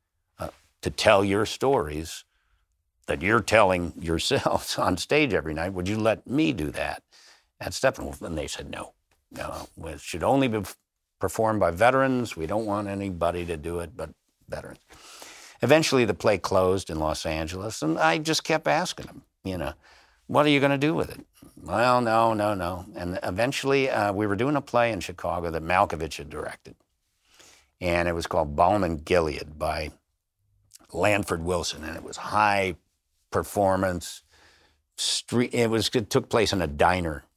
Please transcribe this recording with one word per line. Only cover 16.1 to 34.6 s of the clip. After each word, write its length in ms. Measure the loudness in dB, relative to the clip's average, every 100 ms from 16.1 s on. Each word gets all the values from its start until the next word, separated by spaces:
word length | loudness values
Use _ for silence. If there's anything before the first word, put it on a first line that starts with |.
| 2
play 220 | 2 2
closed 500 | 2 2 4 2 -2
in 100 | -4
Los 260 | -2 -2 -4
Angeles, 560 | -4 -6 -8 -10 -4
and 160 | -2 2
I 180 | 2 2
just 260 | 0 -2
kept 240 | 0 -2 0
asking 380 | 0 -2 -8 -14
them, 160 | -18 -20 _
you 140 | -8 -6
know, 160 | -6 -10 _ -20 _ _ -2
"What 220 | 2 6
are 20 |
you 100 | 6
gonna 180 | 4 2
do 180 | 2 0
with 160 | -4
it?" 140 | -8 -20 _ -20 -18
"Well, 400 | -4 2 4 4
no, 320 | 4 4 4
no, 220 | 2 0 0
no." 300 | -4 -6 -10 -10
And 240 | -6 -6
eventually, 680 | -4 -2 -2 -2 0 2 2
uh, 240 | 0 0
we 120 | 0 0
were 80 | 0
doing 200 | 0 -2
a 60 |
play 300 | 0 2 2
in 80 | 0
Chicago 520 | -6 -8 -6 -4 -4
that 120 | -4
Malkovich 540 | 0 2 2 0 -6 -8
had 120 | -12
directed, 460 | -10 -10 -12 -18 -20 _ _ _ _ _ _ -20 -20 _ _
and 280 | 0 2 2
it 60 |
was 120 | -2 -2
called 280 | 0 0 4
Balm 280 | 4 4
and 220 | 0 -2 2
Gilead 520 | 2 2 -2 -10 -6
by 320 | -4 -4 -6 -12 _ _ _ _ _ _ _ -20 _
Lanford 520 | -2 2 2 0 -2
Wilson, 400 | -2 -2 -2 -8
and 120 | -10 -12
it 80 |
was 140 | -12 -12
high 580 | -4 2 4 4 0 -4 _ _ _ _ _
performance, 920 | -4 -2 0 2 2 0 -2 -8 -14 -20 _ _ _